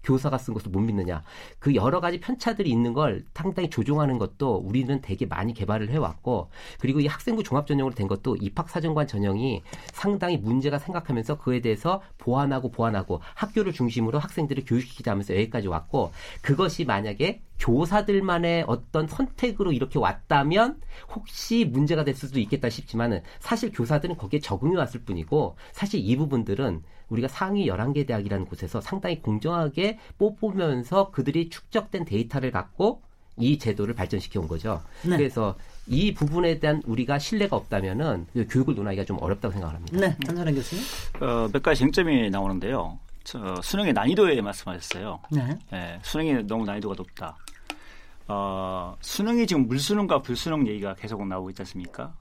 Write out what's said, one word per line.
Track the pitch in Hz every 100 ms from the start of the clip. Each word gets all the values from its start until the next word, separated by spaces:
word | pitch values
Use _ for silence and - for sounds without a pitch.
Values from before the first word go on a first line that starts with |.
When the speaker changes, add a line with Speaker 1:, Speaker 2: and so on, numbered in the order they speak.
Speaker 1:
교사가 | - 131 143 135
쓴 | -
것을 | 107 98
못 | 95
믿느냐. | 113 101 90 85 - - - -
그 | 139
여러 | 127 110 175
가지 | 175 175
편차들이 | - 247 - 226 185
있는 | 117 120
걸 | 120 151 95 -
상당히 | - 170 190 175
조종하는 | - 107 147 147 123
것도 | 98 - 139 98
우리는 | 95 120 123 139
되게 | - 95 107
많이 | 87 104
개발을 | 113 104 110 104
해왔고, | 147 104 82 - 113 82 - - -
그리고 | 127 139
이 | 147
학생부 | - - 226
종합전형으로 | 202 131 147 143 135 117
된 | 98
것도 | 98 131 113
입학사정관 | 101 - 165 175 160 151 147
전형이 | 104 101 98 135 98 - - -
상당히 | - 202 202 180 160
문제가 | 107 123 139 143
생각하면서 | 147 180 - 123 113 151
그에 | - 123
대해서 | 117 107 165 196 - -
보완하고 | - 127 139 131 123
보완하고 | - 117 104 90 85 -
학교를 | - 208 220 190
중심으로 | 165 123 117 113 143
학생들을 | 147 - 151 139 -
교육시키자 | 120 127 - -
하면서 | 101 101
여기까지 | 95 113 117 98
왔고, | 82 - 139 87 - - -
그것이 | - 143 185 - 147
만약에 | 101 107 101 160 226 - -
교사들만의 | - 120 165 208 208 196 190 170 170 170 -
어떤 | 117 - 160 156
선택으로 | - 269 - 247 208 190
이렇게 | 135 131 143
왔다면 | 95 - - 147 139 185 240 311 - - - 214
혹시 | - - - 233 190
문제가 | 123 147 160
될 | 143
수도 | 131 135 135
있겠다 | 101 - 117
싶지만은 | 113 - 113 117 95 - -
사실 | - 226 226
교사들은 | - 117 151 170 165
거기에 | 98 147
적응해 | - 95 147 180
왔을 | 131 120
뿐이고, | - 90 78 147 107 - -
사실 | - 202 202
이 | 98 127
부분들은 | 151 131 107 - 135 82 - - -
우리가 | 117 131
상위 | - 190 202 160
열한 | 92 120
개 | 143 139
대학이라는 | 113 101 98 90
곳에서 | - 98 113
상당히 | - 196 180 165
공정하게 | - 107 156 170 156 139 196 220 - -
뽑으면서 | 208 214 220 190 165 127 120 190 196
그들이 | - 131 170 165
축적된 | - - 220 214 190 160
데이터를 | 101 117 143 127
갖고 | 110 87 - 202 294 - - - -
이 | 120 147
제도를 | 113 104 104
발전시켜 | 117 90 101 - 101
온 | 80
거죠. | 80 101 85 - -
Speaker 2:
네. | 170 170
Speaker 1:
그래서 | 139 120 107 95 - - -
이 | 147 208 -
부분에 | 147 165 175 156
대한 | 151 151 -
우리가 | 113 123 143
신뢰가 | - 220 202 110
없다면은 | - 101 95 101 156 95 82
그 | 123 107
교육을 | 127 131 110
논하기가 | 101 98 95
좀 | 98
어렵다고 | 90 101 117
생각을 | 98 82 78
합니다. | 85 170
Speaker 2:
네, | 190 156 135
한선행 | 175 160 139
교수님. | 127 175 269 - - -
Speaker 3:
어, | 131 117 113
몇 | 117
가지 | 165 143
쟁점이 | 131 - 170 139 107
나오는데요. | 98 98 95 98 127 82 - - -
저, | - 127 98 92
수능의 | 87 196 208
난이도에 | 104 113 185 190 135
말씀하셨어요. | 104 101 - 87 - 87 101 87 -
Speaker 2:
네. | 151 127 160 -
Speaker 3:
예, | 92 87 87
수능이 | - 156 160 131 104
너무 | 110 107
난이도가 | 104 104 95
높다. | 92 - 80 - - - - - - - - - -
어, | 101 98 95 95 92 90 95
수능이 | - - 208 233 233
지금 | 156 120
물수능과 | 131 143 208 196 147
불수능 | - 123 170 156 123
얘기가 | 107 98 95
계속 | 107 110 98
나오고 | 92 92
있지 | 95
않습니까? | 95 95 87 - 131 165